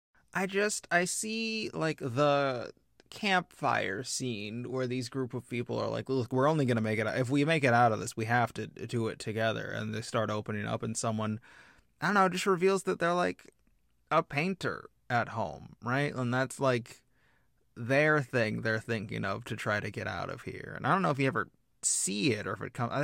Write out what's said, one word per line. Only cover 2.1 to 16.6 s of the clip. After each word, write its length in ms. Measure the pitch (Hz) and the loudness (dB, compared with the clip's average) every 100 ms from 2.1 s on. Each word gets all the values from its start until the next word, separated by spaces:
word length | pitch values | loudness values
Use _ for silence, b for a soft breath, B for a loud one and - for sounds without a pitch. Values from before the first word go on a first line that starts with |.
| 120 147 143 139 120 - - _ _ _ | 2 4 4 2 -2 -6 -12 _ _ _
campfire 960 | - 208 185 - - 135 113 101 98 | -6 0 0 0 -2 0 2 0 -4
scene 640 | 127 - 127 107 104 117 123 | -6 -4 -4 -4 -6 -8 -6
where 160 | 131 127 | -4 -2
these 220 | 127 120 | -2 -4
group 260 | 135 127 | -4 -4
of 160 | 123 - | -6 -6
people 300 | 120 120 117 | -6 -4 -4
are 80 | 107 | -2
like, 220 | 113 113 | -4 0
"Look, 240 | 131 117 | 0 0
we're 160 | 127 139 | 2 4
only 160 | 160 127 | 4 2
gonna 160 | 113 | 2
make 180 | 110 107 | 2 0
it 80 | 107 | 0
out. 100 | 123 | 0
If 120 | 120 | 2
we 160 | 143 143 | 2 4
make 180 | 160 | 4
it 100 | 127 | 4
out 200 | 117 120 | 6 6
of 60 | 107 | 4
this, 180 | 101 - | -2 -4
we 80 | 110 | 0
have 280 | 120 117 - | 2 2 -2
to 120 | 107 | -8
do 400 | - 110 120 110 | -8 -6 -2 -2
it 100 | - | -4
together." 480 | 113 107 110 110 101 | -6 -2 0 -2 -4
And 280 | 107 110 107 | -6 -4 -6
they 60 | |
start 280 | - 120 107 | -2 0 0
opening 380 | 107 104 104 110 | -2 -4 -4 -4
up, 160 | 113 | -4
and 120 | 113 110 | -4 -2
someone, 420 | 117 110 110 110 B B B B B _ | -2 0 -2 -4 B B B B B _
I 60 | 160 | 2
don't 80 | 202 | 6
know, 140 | 185 | 4
just 160 | 180 202 | 4 2
reveals 380 | 175 190 196 | 4 4 2
that 160 | - 180 | 0 0
they're, 140 | 170 | 2
like, 400 | 175 185 - - _ _ _ _ _ _ | 2 0 -2 -12 _ _ _ _ _ _
a 100 | 160 | 2
painter 680 | - 143 180 190 127 78 - _ - | 2 -2 -2 -2 -4 -6 -10 _ -2
at 200 | 123 107 | 0 0
home, 460 | 113 87 69 - - | -2 -4 -6 -14 -10
right? 320 | 117 131 147 | -2 0 0
And 200 | 127 120 | -2 0
that's, 260 | 127 131 | 0 -2
like, 420 | - | 0